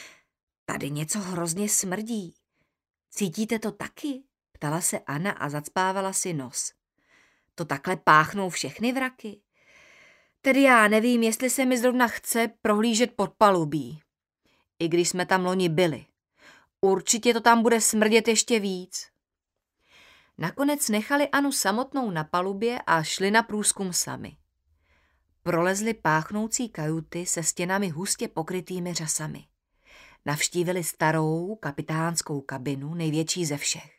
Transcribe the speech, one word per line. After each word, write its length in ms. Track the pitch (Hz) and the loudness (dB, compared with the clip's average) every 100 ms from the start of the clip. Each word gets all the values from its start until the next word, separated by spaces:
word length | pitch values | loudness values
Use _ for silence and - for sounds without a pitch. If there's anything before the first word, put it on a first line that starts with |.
| - - _ _ _ _ - | -20 -20 _ _ _ _ -10
„Tady 260 | - 143 | -8 -6
něco 280 | 147 156 214 | -6 -4 -6
hrozně 500 | 185 175 170 175 208 | -4 -4 -4 -2 -2
smrdí. 640 | - 190 190 220 214 170 - _ _ _ _ _ _ _ | -2 -2 -6 -4 -6 -8 -16 _ _ _ _ _ _ _
Cítíte 500 | - 196 214 220 226 | -6 -4 -4 -4 -4
to 120 | 220 | -4
taky?“ 520 | 202 - - 294 262 - _ _ | -8 -12 -8 -8 -8 -12 _ _
ptala 300 | _ 147 165 | _ -4 -2
se 180 | - - | -2 -4
Anna 320 | - 143 202 | -6 -4 -4
a 180 | - 147 | -4 -6
zacpávala 640 | 147 147 185 190 196 190 | -6 -4 0 0 0 -2
si 200 | 190 185 | -2 -4
nos. 400 | 156 131 - - - _ _ _ _ _ _ _ - | -4 -6 -8 -8 -10 _ _ _ _ _ _ _ -12
„To 100 | 160 | -6
takhle 300 | 139 - 185 | -4 -4 0
páchnou 540 | - 156 160 202 185 | 6 6 6 -2 -4
všechny 440 | - - - 233 | -4 -8 -4 -4
vraky? 480 | 262 254 - 214 - _ _ _ _ - - - _ _ _ | -2 -4 -8 -16 -16 _ _ _ _ -20 -20 -20 _ _ _
Tedy 200 | - 262 | 2 6
já 260 | 269 240 208 | 8 8 8
nevím, 360 | 220 240 240 | 6 4 4
jestli 260 | 226 220 254 | 2 0 -2
se 160 | - 254 | 0 2
mi 120 | 254 | 2
zrovna 300 | 247 247 269 | 2 4 0
chce 400 | - - 233 233 - | 0 -4 -2 -2 0
prohlížet 540 | 220 208 233 220 247 - | 2 4 4 2 2 0
pod 180 | 190 - | -6 4
palubí. 640 | 208 185 151 151 117 151 _ _ _ _ _ _ _ _ | 4 6 2 -2 -6 -12 _ _ _ _ _ _ _ _
I 80 | 165 | 0
když 220 | 175 170 | 2 2
jsme 160 | 180 175 | -2 0
tam 200 | 190 180 | 2 2
loni 240 | 185 175 | 2 2
byli.“ 360 | 160 175 120 - _ _ _ - - _ _ 190 | 4 2 0 -12 _ _ _ -20 -20 _ _ 2
Určitě 480 | 190 - 226 240 | 2 2 2 2
to 80 | 226 | 4
tam 200 | 233 233 | 6 6
bude 200 | 226 226 | 6 4
smrdět 460 | - 220 208 220 220 | 2 4 4 6 4
ještě 320 | 220 - 226 | 2 2 0
víc. 480 | 196 185 185 - - _ _ _ _ _ _ _ _ _ - _ _ - | 0 -4 -8 -14 -14 _ _ _ _ _ _ _ _ _ -20 _ _ -8
Nakonec 520 | 160 - 285 294 - | -6 -2 -2 0 0
nechali 400 | 208 214 285 285 | -2 0 0 0
Anu 220 | 277 285 | 0 0
samotnou 600 | 269 190 220 262 277 233 | 0 0 -2 -4 -4 -2
na 120 | 165 | -4
palubě 560 | 151 180 190 196 233 247 - | -2 -2 -2 -2 -2 -2 0
a 160 | 165 | 0
šli 280 | 156 - 190 | 0 -2 2
na 120 | 226 | 2
průzkum 500 | 220 208 196 - 190 | 2 -2 -2 -2 -4
sami. 440 | 165 - 127 107 - _ _ _ _ _ _ _ _ _ _ | -4 -4 -8 -12 -18 _ _ _ _ _ _ _ _ _ _
Prolezli 500 | 175 170 175 196 220 | -2 0 0 0 -2
páchnoucí 760 | 220 160 156 156 208 220 - 233 | -2 0 0 0 -4 -4 -4 -6
kajuty 560 | - 156 160 160 175 180 | -4 -4 -4 -6 -8 -6
se 180 | 175 | -4
stěnami 460 | 160 - 175 196 196 | -4 -4 -2 0 -2
hustě 380 | 151 196 - 233 | -4 -6 -4 -4
pokrytými 680 | - 160 180 175 180 175 | -6 -6 -8 -6 -8 -6
řasami. 520 | 165 156 - 156 143 - _ _ _ _ - - _ 139 | -6 -6 -6 -6 -10 -18 _ _ _ _ -20 -20 _ -6
Navštívili 580 | 147 - 175 170 180 | -4 -2 0 0 -2
starou 720 | 160 - 156 160 156 165 180 214 | -4 0 2 2 0 -2 -4 -6
kapitánskou 880 | 143 143 147 160 165 165 - 143 | -8 -8 -6 -2 -2 -2 -4 -8
kabinu, 520 | 139 135 127 135 143 | -8 -8 -6 -6 -6
největší 520 | 170 156 151 160 180 160 | -4 -2 -2 -2 -2 -4
ze 120 | 143 | -4
všech. 360 | - 165 - | -4 -6 -10